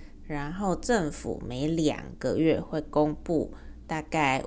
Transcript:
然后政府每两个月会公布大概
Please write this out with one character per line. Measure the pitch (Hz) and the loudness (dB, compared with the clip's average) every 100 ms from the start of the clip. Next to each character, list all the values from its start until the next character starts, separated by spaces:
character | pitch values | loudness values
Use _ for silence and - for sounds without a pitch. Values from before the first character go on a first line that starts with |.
| - - - | -16 -16 -8
然 | 147 143 | -6 -4
后 | 185 202 | -2 0
政 | 170 - 226 151 | 0 4 4 2
府 | - 120 87 98 | -2 -6 -6 -4
每 | 127 151 | -2 0
两 | 160 151 - 69 - | 4 2 2 -6 -4
个 | 127 104 | 0 4
月 | 160 92 | 4 2
会 | 87 156 | 0 -6
公 | - 147 151 151 | 0 2 2 0
布 | - 160 - - - - - | 0 0 0 -6 -14 -16 -6
大 | 160 | -6
概 | 151 160 143 135 | -2 2 4 2